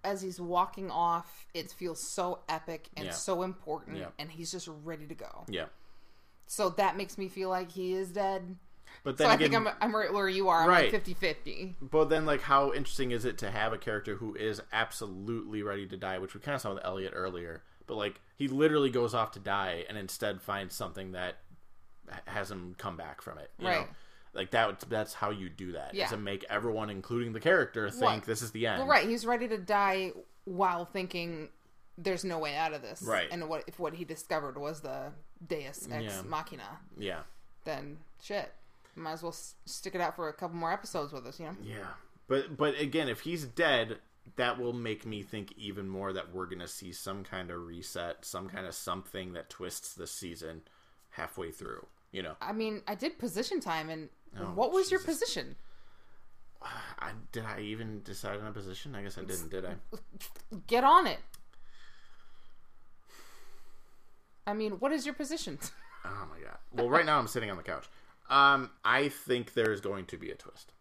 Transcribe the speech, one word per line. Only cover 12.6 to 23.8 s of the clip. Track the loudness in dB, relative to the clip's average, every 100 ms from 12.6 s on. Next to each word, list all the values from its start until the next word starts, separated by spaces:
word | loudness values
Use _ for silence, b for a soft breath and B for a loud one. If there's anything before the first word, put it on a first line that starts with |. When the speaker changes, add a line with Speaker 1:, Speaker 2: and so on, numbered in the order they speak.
| 8
Speaker 2:
interesting | 4 2 2 2
is | 2
it | 0 0
to | -2
have | 2 2
a | 2
character | 0 -2 -2 -4
who | -4 -2
is | -2 -2 0
absolutely | 2 2 -2 -6 -6 -4 -4 -2 -4
ready | -2 -2 -4
to | -6
die, | -4 -2
which | -4
we | -6
kinda | -4 -2
saw | -2
with | -2
Elliot | -2 -2 -4 -2
earlier, | -4 -4 -8 -10 b b -6
but, | -2
like, | -2 -4 -20 -4
he | 0
literally | 6 8 8 6
goes | 6 4
off | 4 2
to | -2
die | 0 2 2 -2 -4
and | -6
instead | -6 -2 -2 -2
finds | -2 -2 -2 -4
something | -6 -6 -8
that | -4 -4 -6 -14 -18 -16 -16 -16 -16 -12
h-, | -12 -6
has | -4 -4
him | -6 -8 -6
come | -6 -6
back | -10 -10
from | -10 -12
it, | -12 -4
you | 2
Speaker 1:
Right. | 2